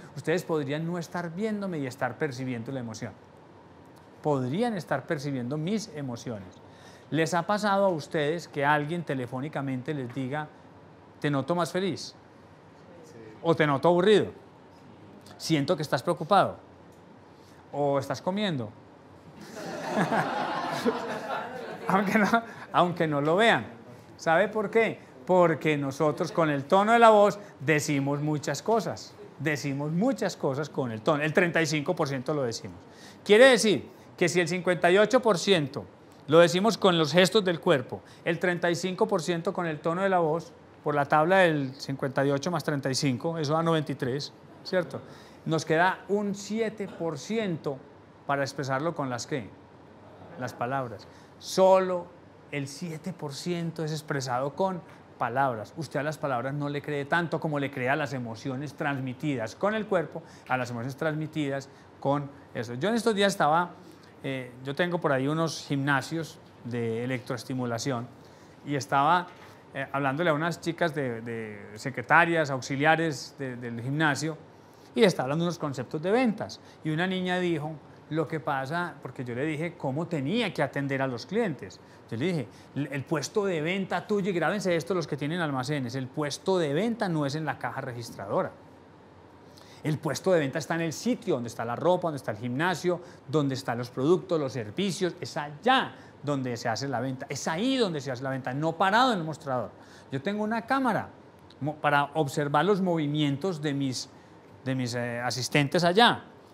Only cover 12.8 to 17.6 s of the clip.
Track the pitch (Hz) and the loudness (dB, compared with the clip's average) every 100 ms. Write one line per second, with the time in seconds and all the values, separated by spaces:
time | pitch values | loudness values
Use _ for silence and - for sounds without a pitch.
12.8 | - - - - - - 165 160 151 139 | -20 -20 -20 -20 -20 -4 0 4 4 4
13.8 | 165 175 190 202 104 - - - - - | 4 4 6 6 4 -4 -20 -20 -20 -20
14.8 | - - - - - - - 156 180 185 | -20 -20 -20 -20 -20 -14 0 0 2 0
15.8 | 147 139 - 160 156 196 127 - - - | 0 -2 0 -4 4 4 4 0 -14 -20
16.8 | - - - - - - - - | -20 -20 -20 -20 -20 -20 -20 -20